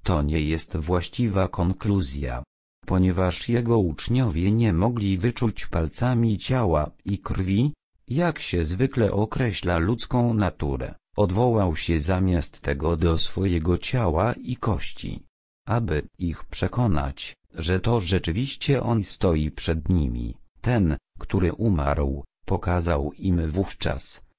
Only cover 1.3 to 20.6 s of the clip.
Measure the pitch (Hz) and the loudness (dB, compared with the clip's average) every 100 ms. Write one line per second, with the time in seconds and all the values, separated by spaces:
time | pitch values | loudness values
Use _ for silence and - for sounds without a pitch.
1.3 | 95 90 - 87 95 104 101 71 69 64 | 2 0 0 0 0 0 0 0 -4 -6
2.3 | 62 - _ _ _ - 92 92 90 92 | -8 -12 _ _ _ -2 2 4 2 0
3.3 | 85 - 117 117 117 90 78 - 120 123 | -2 -2 -2 2 2 2 -2 -2 0 2
4.3 | 78 92 110 117 82 107 117 101 92 117 | 2 2 4 4 2 0 0 0 0 0
5.3 | - 117 - - - 80 - 123 120 117 | 0 -2 -2 -4 -2 -2 -2 0 2 2
6.3 | 101 - 131 107 78 73 - - 98 - | 0 -2 0 2 2 0 -6 -6 -6 -4
7.3 | - 92 98 139 - _ _ - 131 175 | -4 0 2 2 -2 _ _ -6 0 0
8.3 | 160 - 87 78 92 131 - 107 101 110 | -2 -4 -2 -2 0 0 2 2 2 -2
9.3 | - 123 - 87 87 87 120 - 123 120 | -2 -2 -2 0 0 2 0 0 2 2
10.3 | 110 92 - 73 67 62 - _ - 101 | 2 0 -2 -4 -4 -6 -12 _ 0 2
11.3 | 90 123 113 95 78 - 82 78 92 95 | 4 4 4 2 0 0 0 2 2 2
12.3 | 87 - - - 71 78 82 85 80 - | 2 0 -6 -4 -2 0 2 2 2 0
13.3 | - 95 85 80 87 - 127 101 78 110 | 0 0 2 2 0 0 0 2 2 0
14.3 | - - 120 120 - - - 113 - - | -2 -6 -4 -2 0 -2 -6 -8 -10 -14
15.3 | _ _ _ - 117 113 76 71 _ 87 | _ _ _ -4 -2 0 -2 -4 _ -4
16.3 | 76 - - 95 - 123 80 69 - - | -4 -8 -4 -2 0 2 2 0 -6 -12
17.3 | - _ - 82 92 110 117 85 92 82 | -14 _ -8 -2 0 2 0 2 0 0
18.3 | 82 135 - - 135 113 113 92 - 95 | -4 -4 -4 0 0 2 0 0 0 2
19.3 | 80 78 - - 80 78 90 67 58 57 | 2 0 -4 -2 -2 2 2 2 -2 -6
20.3 | - - _ | -8 -16 _